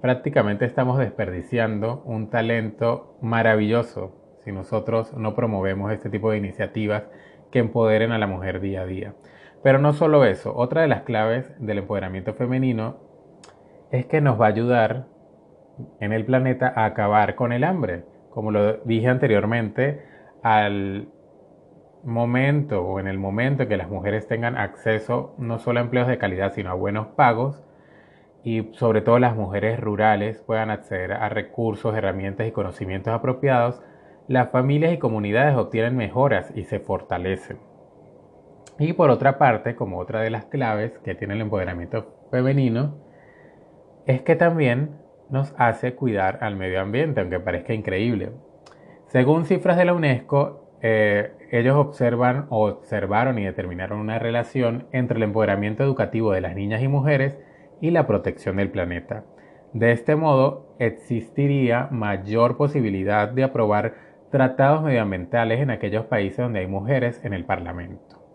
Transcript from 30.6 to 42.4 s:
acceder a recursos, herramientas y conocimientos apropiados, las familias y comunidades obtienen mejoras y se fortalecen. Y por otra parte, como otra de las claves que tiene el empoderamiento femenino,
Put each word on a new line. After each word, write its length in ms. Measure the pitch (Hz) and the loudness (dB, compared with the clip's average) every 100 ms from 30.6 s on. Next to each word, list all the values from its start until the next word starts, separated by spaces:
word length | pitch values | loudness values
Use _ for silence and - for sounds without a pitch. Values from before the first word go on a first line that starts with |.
| 110 | -2
acceder 420 | 104 - 95 92 | -4 -6 -6 -4
a 160 | 101 107 | -4 -2
recursos, 680 | 107 - - 113 104 117 110 | -4 -6 -4 -4 -2 -2 -2
herramientas 500 | 101 98 98 95 110 | -2 -2 -6 -4 -4
y 40 | |
conocimientos 640 | 110 92 - 95 95 104 | -4 -6 -6 -8 -4 -2
apropiados, 680 | 117 123 127 139 123 120 123 - - - - - | -2 -2 0 2 2 2 -2 -16 -20 -20 -20 0
las 240 | 127 123 | 2 2
familias 420 | 127 131 147 160 | 2 2 2 2
y 40 | 165 | 0
comunidades 600 | 123 110 104 110 147 131 | -2 -2 0 2 4 2
obtienen 400 | 104 117 117 127 | 0 0 0 0
mejoras 560 | 101 107 139 101 - | -2 0 2 2 -2
y 80 | 110 | -12
se 140 | 90 101 | -6 -6
fortalecen. 800 | - 92 - 90 90 95 - 98 - - - - - - - - - - - - | -4 -6 -4 -4 -2 -4 -6 -18 -18 -20 -20 -20 -20 -20 -20 -20 -20 -20 -20 -4
Y 160 | 156 | -2
por 160 | 165 156 | 4 4
otra 300 | 120 139 135 | 6 4 4
parte, 360 | 139 107 120 | 4 4 -2
como 220 | 113 104 90 | -6 -6 -6
otra 240 | 90 110 | -6 -2
de 80 | 110 | -2
las 160 | 110 | -4
claves 540 | - 143 120 107 120 - | -6 -4 -2 -2 -4 -8
que 160 | - | -10
tiene 180 | 92 98 | -8 -6
el 80 | 104 | -4
empoderamiento 880 | 107 101 90 87 87 113 - - - | -2 -2 -4 -6 -6 -8 -8 -20 -4
femenino, 680 | 127 | 0